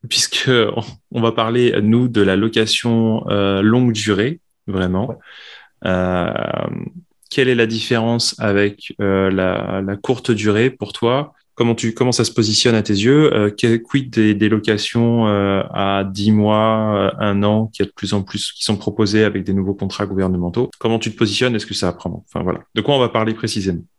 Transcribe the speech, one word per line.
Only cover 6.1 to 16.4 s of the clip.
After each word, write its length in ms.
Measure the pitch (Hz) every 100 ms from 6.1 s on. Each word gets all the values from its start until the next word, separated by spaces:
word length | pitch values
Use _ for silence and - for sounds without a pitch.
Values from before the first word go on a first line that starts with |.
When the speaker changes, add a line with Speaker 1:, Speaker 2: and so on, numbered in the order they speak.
| 90 87 - 50 50 50 50 50 175 _ _ _
Speaker 1:
quelle 180 | - 127
est 60 |
la 120 | 120 113
différence 680 | 113 - 120 113 117 - -
avec, 540 | 110 101 101 101 - -
euh, 280 | 101 98 95
la, 520 | 95 92 95 98 98
la 120 | 98 98
courte 340 | - 120 -
durée 400 | 110 107 104 127
pour 240 | 131 101
toi ? 400 | - 117 131 147 _ _
Comment 200 | - 120
tu, 180 | 113 113
comment 200 | 110 127
ça 100 | 120
se 80 | 113
positionne 460 | - 107 104 123 113
à 80 |
tes 80 | 107
yeux ? 420 | 101 113 147 151
Euh, 160 | 107 104
que-, 280 | 101 120 117
quid 320 | 113 139 127
des, 220 | 117 107 104
des 120 | 107
locations, 800 | 107 107 107 - 120 117 117 110
euh, 340 | 101 98 98 -
à 340 | - 98 98
dix 260 | 98 98 104
mois, 800 | 107